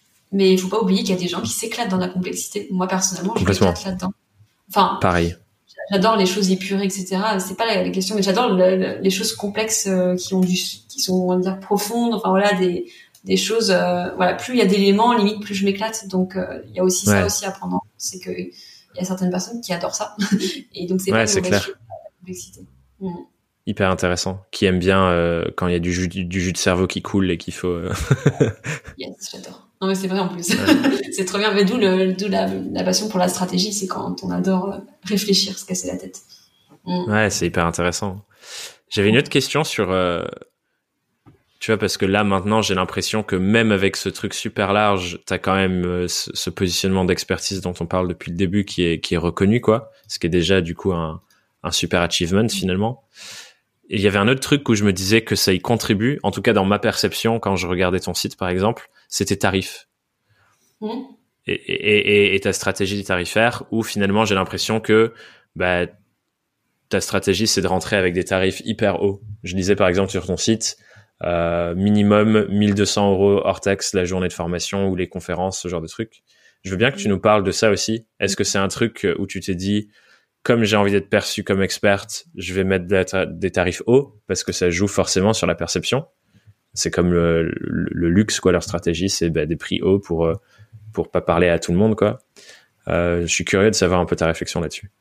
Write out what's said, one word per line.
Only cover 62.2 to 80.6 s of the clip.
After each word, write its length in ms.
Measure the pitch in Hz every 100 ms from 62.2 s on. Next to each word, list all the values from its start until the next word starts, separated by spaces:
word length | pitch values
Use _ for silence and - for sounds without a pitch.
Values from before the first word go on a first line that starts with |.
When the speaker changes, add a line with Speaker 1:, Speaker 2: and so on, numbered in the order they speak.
| 101
Speaker 2:
et, 80 | 98
et 40 |
ta 140 | 101
stratégie 500 | - 98 92 95 101
tarifaire, 600 | 95 90 87 107 117 - -
où 100 | 113
finalement, 440 | 110 104 98 101 107
j'ai 100 | 95
l'impression 440 | 90 92 - 110
que... 340 | 110 110 113 - - - _ -
Bah, 320 | 90 87 87 - _ _ _ _ _ _ _ _ -
ta 120 | 98
stratégie, 460 | - 98 101 92 110
c'est 140 | 101
de 60 | 87
rentrer 280 | 92 - 104
avec 180 | 92
des 100 | 90
tarifs 380 | 87 95 95 -
hyper 380 | - 104 104 90
hauts. 200 | 101 98 - 104
Je 120 | 92 92
lisais, 200 | 92 98
par 120 | 92
exemple, 240 | 90 95
sur 160 | 92 87
ton 100 | 87
site, 400 | - 110 - - _ - _ -
euh, 500 | 87 85 85 85 85
minimum 720 | 87 101 104 101 104 107 107 -
mille 260 | 101 104 101
deux 100 | 98
cents 260 | 107 101
euros 300 | 95 101 101
hors 160 | 95 92
taxe 340 | 98 98 - 95
la 100 | 90
journée 220 | 92 90
de 60 |
formation 540 | - 85 87 - 98 98
ou 80 | 92
les 140 | 87
conférences, 500 | 90 - 87 95 -
ce 80 | 90
genre 140 | 85
de 60 | 80
truc. 340 | - 113 _ _ _ _ _
Je 60 | 95
veux 80 | 95
bien 140 | 123
que 60 | 139
tu 120 | -
nous 100 | 95
parles 240 | 107 107
de 80 | 95
ça 200 | - 110
aussi. 340 | 95 - 113 - -
Est-ce 160 | 98 98
que 60 |
c'est 160 | 101 101
un 80 | 98
truc 400 | - 113 - 95 -
où 80 | 98
tu 140 | 95
t'es 160 | 98 90
dit, 340 | 98 104 104 _ _ _ _ _
comme 200 | - 117